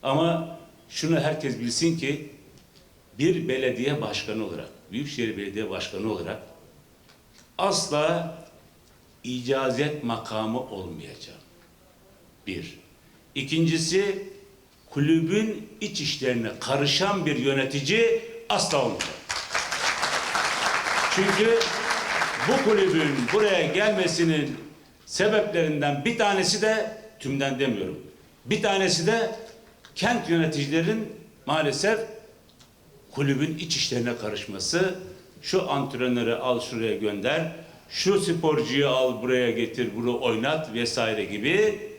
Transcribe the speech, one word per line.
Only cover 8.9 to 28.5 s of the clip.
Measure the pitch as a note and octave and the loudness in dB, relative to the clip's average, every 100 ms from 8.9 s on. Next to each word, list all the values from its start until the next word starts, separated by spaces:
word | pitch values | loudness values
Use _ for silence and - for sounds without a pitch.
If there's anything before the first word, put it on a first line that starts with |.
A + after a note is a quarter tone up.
| - - - | -20 -20 -16
icazet | B2 B2+ A#2+ C3+ C3 A#2+ D3 D3+ | -8 -6 0 2 2 2 0 -2
makamı | A#2 A2+ - A2 A2 A#2+ | -4 -4 -4 -4 -2 -2
olmayacağım. | A2+ G2+ F2+ E2 C#2 - - - - - - _ _ _ _ - - - - | -4 -8 -10 -10 -14 -16 -18 -20 -20 -20 -20 _ _ _ _ -20 -20 -20 -12
Bir. | F2 E2 - - - - - - | -10 -10 -16 -20 -20 -20 -20 -12
İkincisi, | C#3 C#3 D#3+ E3 D#3+ - F#3 G3+ G3 - - - - - _ - | -8 -2 2 2 2 2 2 2 -2 -8 -16 -20 -20 -20 _ -10
kulübün | C#3 C#3+ E3 E3 G3+ A3 G3+ - - | 0 4 4 4 2 0 -4 -10 -8
iç | G#3 - | -6 -4
işlerine | C#3+ - B2+ A#2+ A2+ G#2 | -4 -2 0 0 -2 -6
karışan | - C#3 C#3+ - G3 G3 D3+ | -2 2 2 2 2 2 0
bir | C3+ | 2
yönetici | C3 C3+ C3 C#3+ C#3 G#3+ A3+ - - - - | 2 2 0 -2 0 4 4 2 -2 -14 -4
asla | F#3+ E3 D3+ | -2 2 2
olmayacak. | A#2+ F#2+ - - - - - - - - - - - - - - - - - - - - - | 0 -2 -6 -8 -8 -8 -4 -4 -4 -2 -2 0 -2 -2 -2 -2 0 0 0 0 0 0 0
Çünkü | - G3 G3 A3+ A#3 A3+ - - - - - - - E3+ | 2 2 4 4 4 2 -2 -2 -2 -2 -2 -2 -2 0
bu | C4+ | 2
kulübün | A3 G#3 F#3 D#3+ D3 C3+ A#2+ | 4 4 4 4 2 0 2
buraya | G#3 G#3+ F3+ D#3 | 2 4 4 2
gelmesinin | F#3 G#3+ F#3+ E3+ E3 E3+ D#3 D3 - - - - - - | 2 2 2 0 2 2 2 0 -6 -12 -20 -20 -20 -12
sebeplerinden | - G#3 G#3+ - E3+ D#3 D3 D3 C#3+ | 0 2 4 2 2 2 2 0 0
bir | A3+ A3+ | -2 2
tanesi | G#3 G3 F3 - | 2 4 2 2
de, | A3 A3 G#3+ - - - | 2 2 -2 -8 -18 -10
tümden | C3+ C#3 C#3 B2+ | -4 0 0 0
demiyorum, | C3 G#2 F#2 - - - - - | 0 0 -4 -8 -14 -20 -20 -20
bir | A#2+ | -2